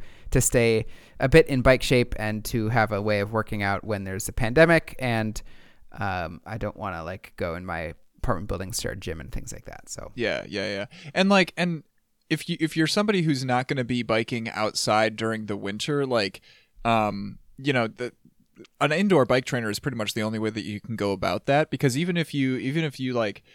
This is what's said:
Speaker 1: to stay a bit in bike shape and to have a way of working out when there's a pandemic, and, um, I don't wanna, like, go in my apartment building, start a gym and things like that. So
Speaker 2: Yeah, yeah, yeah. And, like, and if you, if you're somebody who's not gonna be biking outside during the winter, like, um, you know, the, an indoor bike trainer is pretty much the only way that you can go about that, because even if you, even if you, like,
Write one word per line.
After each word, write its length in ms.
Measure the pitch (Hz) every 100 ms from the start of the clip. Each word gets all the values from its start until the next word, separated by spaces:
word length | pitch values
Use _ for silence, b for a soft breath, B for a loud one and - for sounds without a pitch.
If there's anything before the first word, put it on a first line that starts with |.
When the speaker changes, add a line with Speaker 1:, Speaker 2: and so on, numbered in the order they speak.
| b b -
Speaker 1:
to 100 | 131
stay 460 | - 123 117 110 - b b -
a 100 | 135
bit 180 | 160 -
in 140 | 131
bike 220 | 131 131
shape 320 | - 127 120 -
and 260 | 107 107 -
to 240 | 120 107
have 220 | 120 107
a 100 | 101
way 180 | 107 104
of 120 | 101
working 320 | 113 107 107
out 200 | 98 98
when 200 | 107 101
there's 240 | 95 95 -
a 60 |
pandemic, 640 | - 113 139 165 165 - -
and, 420 | 127 113 110 107 b b b b -
um, 480 | - 98 92 82 87 -
I 120 | 110
don't 200 | 104 -
wanna, 260 | 98 85
like, 300 | 80 95 - -
go 180 | 90 85
in 100 | 90
my 280 | 82 82 - - _
apartment 300 | - 95 104
building, 260 | 92 95
start 240 | - - -
a 20 |
gym 200 | - 80
and 120 | 65
things 220 | 123 -
like 120 | - -
that. 220 | - -
So 240 | - - 117
Speaker 2:
Yeah, 280 | 107 69 50
yeah, 200 | 98 98
yeah. 180 | 98 104 B 147
And, 160 | 175 190
like, 240 | 196 180 -
and 280 | 175 160 - _ _ _ -
if 220 | 160 -
you, 80 | 170
if 160 | 156 160
you're 120 | 156
somebody 340 | 208 208 196
who's 240 | 160 135 131
not 220 | 123 131
gonna 160 | 139
be 180 | 123 123
biking 480 | 113 113 117 120 113
outside 680 | - 110 - - 107 110 110
during 300 | 113 110 107
the 100 | 101
winter, 520 | 98 107 - 143 135
like, 340 | 117 98 - b b b -
um, 540 | 117 113 104 101 101 - - -
you 140 | 139
know, 160 | 131 110
the, 260 | - 123 - _ _ _ - - -
an 100 | 143
indoor 340 | 156 202 165 120
bike 200 | 127 -
trainer 240 | 123 110
is 80 | 104
pretty 200 | 143 117
much 180 | 104 113
the 80 |
only 160 | 107 110
way 100 | 110
that 140 | 110 85
you 160 | 104
can 140 | - 107
go 160 | 101
about 340 | 95 95 113 -
that, 240 | 139 156
because 260 | - 139 127
even 220 | 175 170
if 160 | 156
you, 220 | 143 131 127
even 260 | 123 156
if 160 | 156 -
you, 140 | 127
like, 300 | 123 107 95 b